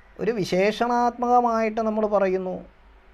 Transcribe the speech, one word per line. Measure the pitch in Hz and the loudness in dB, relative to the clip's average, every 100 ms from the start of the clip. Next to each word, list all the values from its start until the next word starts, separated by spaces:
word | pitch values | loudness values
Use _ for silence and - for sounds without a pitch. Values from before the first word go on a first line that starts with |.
| - - | -20 -6
ഒരു | 185 233 | -4 -2
വിശേഷണാത്മകമായിട്ട് | 180 180 202 208 233 240 240 240 240 247 240 226 226 214 220 | -2 0 0 0 0 0 0 0 2 4 4 0 -2 -2 -2
നമ്മൾ | 214 214 202 | 0 0 2
പറയുന്നു. | 190 185 185 180 - - - - - | 2 0 -4 -8 -12 -20 -20 -20 -20